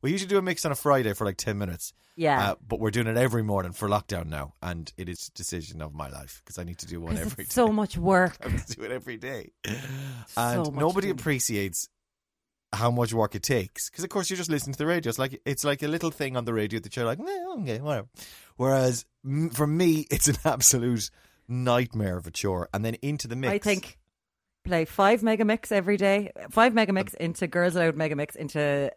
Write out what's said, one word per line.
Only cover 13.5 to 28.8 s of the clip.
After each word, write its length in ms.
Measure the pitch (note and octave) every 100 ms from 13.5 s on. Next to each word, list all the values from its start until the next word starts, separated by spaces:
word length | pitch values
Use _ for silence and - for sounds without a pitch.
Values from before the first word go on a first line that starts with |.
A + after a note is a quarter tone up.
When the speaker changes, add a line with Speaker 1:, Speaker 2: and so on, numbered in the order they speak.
| B2+ F#2 - -
Speaker 1:
'Cause, 140 | -
of 60 | F3
course, 200 | G3+ F3+
you 60 | F#3
just 100 | E3
listen 220 | D3+ C#3
to 60 | C3
the 80 | D3+
radio. 240 | F3 A#2
It's 80 | A2+
like, 200 | C3 C3+
it's 200 | - C#3
like 180 | D3 C#3+
a 60 | D3
little 220 | E3 E3
thing 260 | - C#3 B2+
on 80 | A#2
the 80 |
radio 260 | A2+ G#2 A2
that 160 | G2 -
you're 80 |
like, 140 | A#2 C#3+
"Eh, 240 | D#4+ G4 F4 E4
okay, 220 | D#3 A2+
whatever." 280 | D3 C3 G#2+ - - - - -
Whereas, 500 | B2+ C3+ B2+ A#2+ - _
m-, 260 | C3+ C#3 D#3+
for 160 | C#3+ D3+
me, 400 | D#3+ F3+ D#3 D3
<laughs> 40 |
it's 180 | C#3+ -
an 80 | C#3
absolute 680 | D#3+ C3 - C3 A#2+ A#2 G2+ _ _ _ -
nightmare 680 | B2 B2 A#2+ B2 A2 G2+ F2+
of 120 | D#2+
a 20 |
chore. 380 | - G2+ F2+ F2
And 120 | G#2
then 100 | A2 A#2+
into 240 | C#3 D3 A2+
the 80 |
mix. 180 | A#2+ C3
Speaker 2:
I 40 | G3+
think 400 | G#3 F#3+ - - _ _ _ _ _ _
play 200 | - E3+
five 400 | D#3+ - G3 A3+
mega 200 | A3+ A3
mix 280 | G#3+ A3+ -
every 240 | G3+ F#3 G#3
day, 340 | G3 G3+ G3+ - -
five 220 | - B3
mega 180 | A#3 G#3+
mix 200 | F#3+ F#3+
into 340 | - E3+ E3 E3+
Girls 260 | F3 F3
Aloud 220 | E3+ E3 D3+
mega 180 | D#3
mix 220 | C#3+ D3 -
into, 560 | C#3+ D3+ D3 C#3+